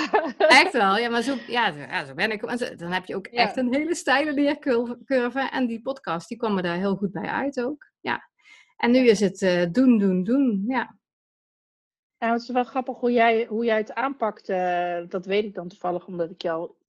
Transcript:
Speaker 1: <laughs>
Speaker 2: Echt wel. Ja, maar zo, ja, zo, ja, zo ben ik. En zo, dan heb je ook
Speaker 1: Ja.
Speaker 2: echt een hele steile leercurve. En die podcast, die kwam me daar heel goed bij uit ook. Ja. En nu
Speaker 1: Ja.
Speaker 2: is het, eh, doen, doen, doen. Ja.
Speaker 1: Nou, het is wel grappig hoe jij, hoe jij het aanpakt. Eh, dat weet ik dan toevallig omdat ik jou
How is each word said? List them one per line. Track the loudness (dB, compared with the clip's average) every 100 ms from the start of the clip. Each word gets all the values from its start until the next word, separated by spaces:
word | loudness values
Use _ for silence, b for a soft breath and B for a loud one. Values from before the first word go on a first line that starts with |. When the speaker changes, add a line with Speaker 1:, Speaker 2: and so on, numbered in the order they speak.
| 2 0
Speaker 1:
<laughs> | 0 2 6 8
Speaker 2:
Echt | 6
wel. | 4 2 2
Ja, | 0
maar | -2
zo, | -2 -4 -4
ja, | -2 -2
zo, | -4
ja, | -8 -8
zo | -6
ben | -4 -4
ik. | -2
En | -6 -6
zo, | -6
dan | -8 -6
heb | -6
je | -4 -8
ook | -4
Speaker 1:
Ja. | 0
Speaker 2:
echt | 0 0
een | -2
hele | 0 -2
steile | -2 0 0 0
leercurve. | 0 0 0 -2 -2 -2 -8 -2 0 0 -4 -4
En | -2 -4
die | -4
podcast, | -8 -8 -6 -6 -6
die | -6
kwam | -2
me | 0
daar | 0 -2
heel | -2 0
goed | -4
bij | -4 -4
uit | -4 -4 -4
ook. | -6 -6 -14 _
Ja. | -6 -6 -8 b b b b -2
En | 4
nu | 6
Speaker 1:
Ja. | 6
Speaker 2:
is | 6
het, | 2 2
eh, | 2 2 2
doen, | 4 6 6
doen, | 4 2
doen. | 2 2 2 0 -2
Ja. | -2 -4 -10 _ _ _ _ _ _ _ _ _ _ _ _
Speaker 1:
Nou, | -2
het | -2
is | -2
wel | -2
grappig | -2 -4 -6 -2
hoe | 0
jij, | 4 4 4 0
hoe | -2
jij | 0 0
het | -2
aanpakt. | -4 -6 -2 -4 -4 -4
Eh, | -2 0 0 -2 -4 -6
dat | -8 -2
weet | -2
ik | -2
dan | -6 -12
toevallig | -8 -6 -6 -6
omdat | -6 -6
ik | -6
jou | -4 -4 -6 _